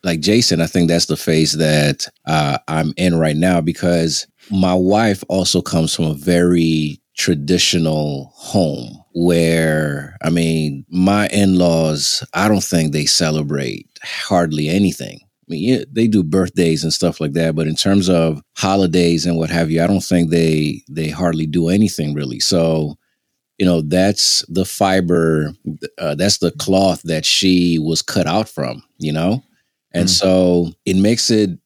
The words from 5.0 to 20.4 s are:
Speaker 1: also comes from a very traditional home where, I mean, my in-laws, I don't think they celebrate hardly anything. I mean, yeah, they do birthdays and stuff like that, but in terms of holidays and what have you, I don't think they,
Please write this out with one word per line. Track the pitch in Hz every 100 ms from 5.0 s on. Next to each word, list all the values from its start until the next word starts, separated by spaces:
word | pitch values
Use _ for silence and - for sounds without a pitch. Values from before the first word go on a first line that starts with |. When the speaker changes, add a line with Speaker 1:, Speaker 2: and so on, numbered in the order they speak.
| 110 95 -
Speaker 1:
also | 95 90 92
comes | - 85 80
from | - 80
a |
very | 73 69 87 87 87 82 80 76 73 _ - - 78 71
traditional | 90 - 87 80 78 76 69 69
home | _ - 104 80 69 60 - _
where, | 85 87 85 82 82 80 78 76 71 73 87
I | 80
mean, | 85 82 80 76 69 -
my | 90 95 104 104
in-laws, | 104 98 92 87 82 80 76 - - -
I | 82 104
don't | 101
think | - 87 80
they | 76 71
celebrate | - 82 76 73 71 65 50 - -
hardly | - - - 95 82 76 76
anything. | 90 98 78 60 -
I | _ _ _
mean, | 80
yeah, | 101 127 -
they | 131 113
do | 104
birthdays | 82 92 90 - 85 78
and | 80
stuff | - 87 -
like | 76
that, | 73 82
but | 78 78
in | 80
terms | 101 101 90
of | 87 82 76 _ -
holidays | 98 98 92 87 85 82 87
and | 82
what | 80
have | 85 80
you, | 82
I | 85
don't | 98
think | - 90 82
they, | 82